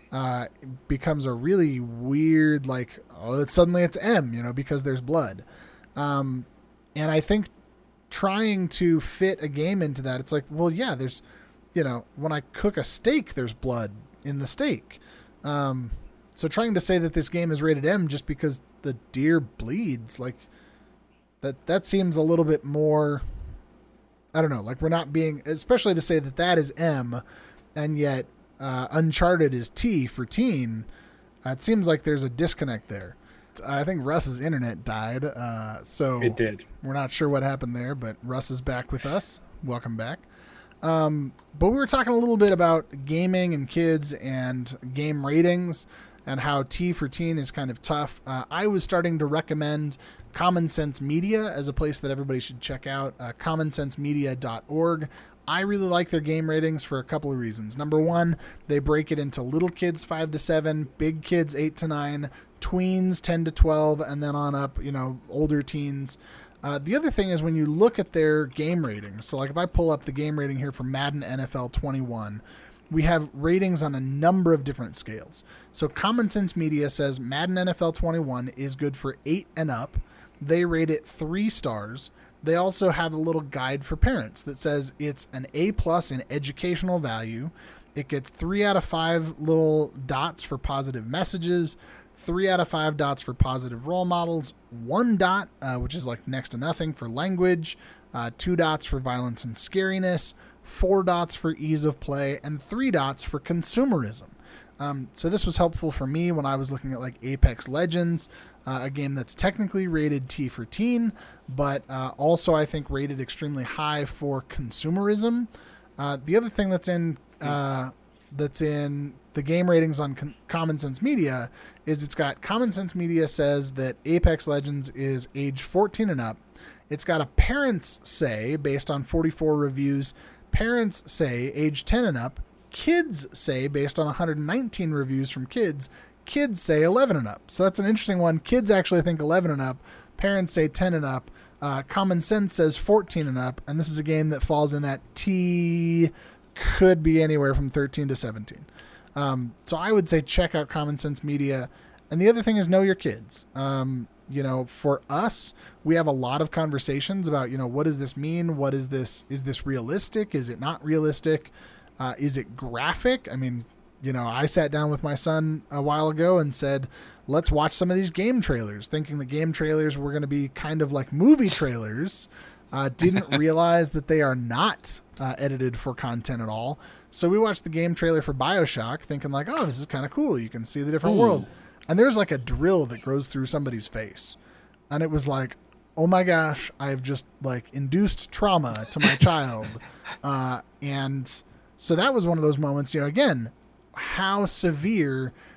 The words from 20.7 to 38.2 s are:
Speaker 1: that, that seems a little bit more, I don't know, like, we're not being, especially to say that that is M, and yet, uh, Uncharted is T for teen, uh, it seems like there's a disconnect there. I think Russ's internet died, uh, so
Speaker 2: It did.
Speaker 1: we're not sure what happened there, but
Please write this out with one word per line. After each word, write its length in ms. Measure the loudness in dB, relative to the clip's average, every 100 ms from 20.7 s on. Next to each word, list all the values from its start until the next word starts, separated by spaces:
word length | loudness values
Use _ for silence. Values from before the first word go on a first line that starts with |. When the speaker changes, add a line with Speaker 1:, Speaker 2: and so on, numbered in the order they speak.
| _ _ _ _ _ _ _
Speaker 1:
that, 240 | -8 -6 0
that 180 | 0
seems 320 | 2 2 2 4
a 60 |
little 220 | 4 4
bit 200 | 4 2
more, 580 | 2 0 4 4 2 0 -6 -8 -12 -16 -20 -20 _ _ _ _ _
I 80 | 0
don't 100 | 2
know, 120 | 0
like, 180 | -6 -2
we're 80 | 0
not 240 | 0 0
being, 300 | 0 0 -2 -6
especially 480 | -6 2 2 4
to 60 | 2
say 180 | 2 2
that 180 | 0 -2
that 200 | 4 4
is 160 | 2 0
M, 440 | 0 0 -2 -8 -10 -20 -20 -20 _ -6
and 220 | -4 0
yet, 280 | 0 0 -6 _ _ _
uh, 280 | -6 -6 -2
Uncharted 640 | 2 2 4 4 6 4
is 140 | 2 -4
T 380 | -2 0 2 0
for 180 | -4
teen, 600 | -4 0 2 2 -2 -6 -10 -18 -20 -20 _ _
uh, 60 | -8
it 100 | -4
seems 260 | 2 2 4
like 160 | 2
there's 200 | 0 0
a 80 | -2
disconnect 580 | -2 -2 0 -2 -6 -8
there. 280 | -12 -12 -18 -20 -20 -18 -12 -4
I 160 | -2
think 220 | -2 -2
Russ's 360 | 0 0 0 -2
internet 440 | -2 -2 -2 -4
died, 400 | -6 -4 -4 -4
uh, 580 | -6 -6 -8 -8 -10 -12
so 400 | -10 -2 0 2
Speaker 2:
It 140 | 0 0
did. 280 | -2 -4 -14 -14
Speaker 1:
we're 100 | -8
not 180 | -4 -4
sure 180 | -2 0
what 140 | 2
happened 320 | 0 -2 -6
there, 200 | -6 -6
but 220 | -6 -8 -10